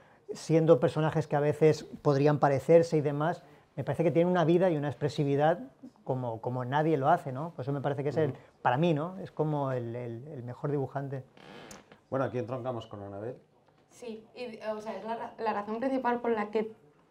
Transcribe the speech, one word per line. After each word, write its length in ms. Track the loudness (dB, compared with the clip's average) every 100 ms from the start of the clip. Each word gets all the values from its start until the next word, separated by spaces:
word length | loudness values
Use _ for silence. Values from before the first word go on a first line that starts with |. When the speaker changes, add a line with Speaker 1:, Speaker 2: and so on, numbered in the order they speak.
| -20 _ -14
Speaker 1:
siendo 440 | -10 2 4 6 6
personajes 460 | 6 2 0 0 0
que 80 | 0
a 40 |
veces 440 | 0 4 4 4 -2 -4
podrían 360 | 0 4 4 4
parecerse 600 | 4 2 6 6 6 2
y 20 |
demás. 420 | 0 -2 -2 -4 -10 -20 _
Me 100 | -8
parece 200 | -4 0
que 60 | 2
tiene 200 | 4 4
una 140 | 4
vida 260 | 4 4 4
y 60 | 2
una 120 | -2
expresividad 680 | -4 -4 0 0 2 2 2 -4 -16 -20 -12
como, 360 | -6 -4 -4 -6
como 240 | -6 -4
nadie 320 | -2 0 2 2
lo 120 | 2
hace, 220 | 2 0
¿no? 180 | -8 -8
Por 80 | -8
eso 100 | -6
me 80 | -4
parece 220 | -2 -2
que 60 | -2
es 60 | 0
el, 140 | 0
Speaker 2:
Ujú. 80 | -2 -14 _
Speaker 1:
para 140 | 0 2
mí, 160 | 2
¿no? 240 | 2 -2 -8
Es 120 | -10
como 420 | -4 -2 0 -2
el, 220 | -4 -6 -8
el, 300 | -8 -10 -12
el 140 | -12
mejor 260 | -12 -8 -4
dibujante. 540 | -2 -4 -6 -8 -8 -12 -20 -20 -20 -20 -20 -20 -20 _
Speaker 2:
Bueno, 140 | -2
aquí 140 | -2 -2
entroncamos 480 | -4 -6 -6 -8 -10
con 160 | -12
Anabel. 340 | -12 -10 -10 -12 -18 _ _ _ _
Speaker 3:
Sí, 340 | -18 -14 -14 -16
y, 240 | -14 -12 -10 -8
o 120 | -8
sea, 160 | -8 -10
es 80 |
la 120 | -8 -8
ra-, 180 | -8 -6
la 140 | -4
razón 260 | -2 -4 -4
principal 420 | -2 0 0 -2
por 100 | 0
la 200 | -2 -2
que, 220 | -2 -4 -6 -20 _ _